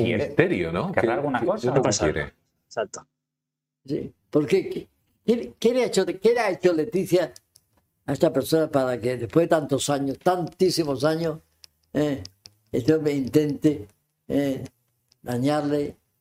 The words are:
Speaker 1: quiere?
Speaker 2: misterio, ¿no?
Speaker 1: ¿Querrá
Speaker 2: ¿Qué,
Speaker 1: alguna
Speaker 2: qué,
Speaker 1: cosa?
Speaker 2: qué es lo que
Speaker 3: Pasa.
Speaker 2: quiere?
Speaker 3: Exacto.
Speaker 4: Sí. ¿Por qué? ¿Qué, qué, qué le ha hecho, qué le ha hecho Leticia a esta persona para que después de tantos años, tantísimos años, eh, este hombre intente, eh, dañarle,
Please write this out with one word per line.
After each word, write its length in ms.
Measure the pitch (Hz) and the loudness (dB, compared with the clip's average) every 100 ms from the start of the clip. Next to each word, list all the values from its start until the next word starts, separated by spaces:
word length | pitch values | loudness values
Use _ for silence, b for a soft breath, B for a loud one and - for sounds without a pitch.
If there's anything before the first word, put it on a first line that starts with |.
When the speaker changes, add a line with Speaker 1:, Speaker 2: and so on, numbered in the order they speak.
Speaker 1:
quiere? 220 | 117 110 147 | 0 0 0
Speaker 2:
misterio, 460 | - 190 104 82 | 2 2 2 -2
¿no? 200 | 87 175 | -2 -2
Speaker 1:
¿Querrá 140 | - 110 | 0 0
Speaker 2:
¿Qué, 40 | |
Speaker 1:
alguna 280 | 135 143 123 | 0 -2 -2
Speaker 2:
qué, 60 | 117 | -2
Speaker 1:
cosa? 140 | 220 | -2
Speaker 2:
qué 60 | 120 | 0
es 60 | |
lo 80 | 135 | 2
que 40 | 127 | 2
Speaker 3:
Pasa. 160 | 104 | 0
Speaker 2:
quiere? 280 | 101 76 73 _ _ _ _ | -2 -2 -6 _ _ _ _
Speaker 3:
Exacto. 400 | 117 104 - - _ _ _ _ _ _ _ 135 | -8 -8 -10 -20 _ _ _ _ _ _ _ -8
Speaker 4:
Sí. 260 | 143 - - _ | -8 -8 -16 _
¿Por 160 | 147 147 | 0 2
qué? 220 | 190 - | 0 0
¿Qué, 200 | - - _ _ _ | -8 -12 _ _ _
qué, 280 | - 233 - - | 0 0 -2 0
qué 160 | 226 | 2
le 80 | 254 | 2
ha 40 | 226 | 2
hecho, 180 | 190 175 | 0 -2
qué 260 | 165 226 | 2 2
le 60 | 240 | 4
ha 100 | 208 | 0
hecho 220 | 180 180 | 2 2
Leticia 600 | 160 151 190 175 180 160 - _ _ _ _ _ _ - | 2 0 -2 2 2 0 -6 _ _ _ _ _ _ -6
a 60 | |
esta 200 | 139 165 | 0 2
persona 360 | 135 117 160 151 | 2 0 0 0
para 280 | 139 127 117 | 0 0 -2
que 180 | 120 123 | -4 -4
después 280 | 117 160 | 0 2
de 40 | 170 | 2
tantos 400 | 165 143 135 - | 2 0 -2 -2
años, 280 | 139 139 127 | -2 -2 -2
tantísimos 840 | 180 185 151 - 185 170 147 127 | 0 0 -2 0 0 0 -2 0
años, 340 | 151 160 165 160 _ _ _ _ _ | 0 0 -4 -6 _ _ _ _ _
eh, 300 | 143 151 127 98 _ - _ _ | -4 -2 -4 -10 _ -20 _ _
este 220 | 127 120 | -4 0
hombre 180 | 156 151 | 2 2
intente, 720 | 143 123 151 151 139 151 143 - _ _ _ - | -2 0 2 2 0 0 0 -8 _ _ _ -4
eh, 360 | 135 139 127 - _ _ _ _ _ | -2 -2 -4 -10 _ _ _ _ _
dañarle, 720 | - 120 139 151 147 147 143 - _ _ | -6 -2 0 0 0 -2 -4 -8 _ _